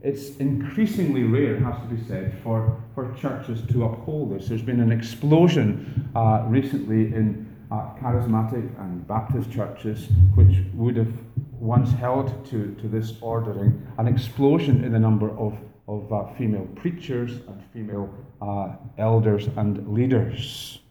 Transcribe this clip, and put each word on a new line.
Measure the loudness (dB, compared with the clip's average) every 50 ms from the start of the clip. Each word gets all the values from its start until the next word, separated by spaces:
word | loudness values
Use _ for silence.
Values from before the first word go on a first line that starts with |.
it's | -2 -4 -4 -4 -8 -14 -6
increasingly | -2 0 0 0 0 -2 -4 0 2 2 2 2 0 2 2 2 2 4
rare, | 4 4 4 4 2 2
it | 0
has | 0 0 0 -6
to | -6 -6 -6
be | -6 -6
said, | -6 -8 -4 -4 -6 -6 -6
for, | -4 -2 0 2 2 0 0 0 -8 -12 -8
for | -8 -8 -8 -8
churches | -6 -6 -6 -6 -6 -8 -8 -8 -6 -2 0
to | 0 2 2
uphold | 0 -2 -4 -6 -6 -4 -4 -4 -4
this. | -4 -6 -4
There's | -4 -4 -4 -2
been | 0 0 4
an | 4 4
explosion, | 4 2 0 -6 -8 -4 2 4 6 8 8 6 6 4 4 2 0 0 -6 -4 -6 -4 -6 -2 0
uh, | 2 4 4 4 4 2
recently | 2 2 2 2 0 -4 -4 -2 0 2 2 2 2 2
in, | 0 0 0 0 -4 -10 -14 -16 -20 -12 -8
uh, | -8 -6 -6 -8 -10 -8
charismatic | -4 0 0 0 2 2 2 0 0 0 -2 -4 -6 -6 -10 -10
and | -10 -8 -8 -10 -8
Baptist | -4 -4 -4 -2 -2 -2 -2 -2 -4
churches, | -4 -6 -6 -6 -6 -8 -6 -6 -6 -6 0 2 6 6 8 8 8
which | 8 8 8 8 6 2 0 -2
would | -2 0 0 2
have | 2 0 0 -2 -8 -12 -8 -8 -8 -8 -8 -12 -6
once | -4 2 2 2 4 4
held | 0 0 0 0 0 0 -2 -2 -6 -8 -10
to, | -8 -6 -6 -6 -6 -8 -8
to | -8
this | -4 -4 -4 -4 -6 -10 -10
ordering, | -8 -4 -4 -2 -2 -4 -4 2 2 2 2 2 -4 -10 -4 -2
an | 0
explosion | 2 2 0 -2 -4 -2 2 4 4 4 4 4 4 4 2 2
in | 2
the | 2
number | 4 4 4 4 2 2 -2 -4
of, | -4 -6 -6 -6 -8 -14 -18 -20 -20 _
of, | -10 -10 -10 -6 -4
uh, | -4 -4 -4 -6 -8
female | -4 -2 -2 -2 -2 -4 -8 -12
preachers | -6 -6 -6 -6 -6 -8 -6 -6 -4 -4 -6 -8 -12 -14
and | -16 -18 -18 -18 -16
female, | _ -12 -10 -8 -6 -8 -8 -8 -10 -16 -18 -20 -16 -10
uh, | -8 -4 -4 -4 -4 -6 -8 -12 -16 -16 -6
elders | 0 2 4 4 6 6 4 4 2 0 -2 -2
and | 0 0 0 0 -2 -4
leaders. | -2 0 2 4 4 4 4 2 0 -2 -6 -8 -10 -10 -12 -14 -14 -16 -18 _ _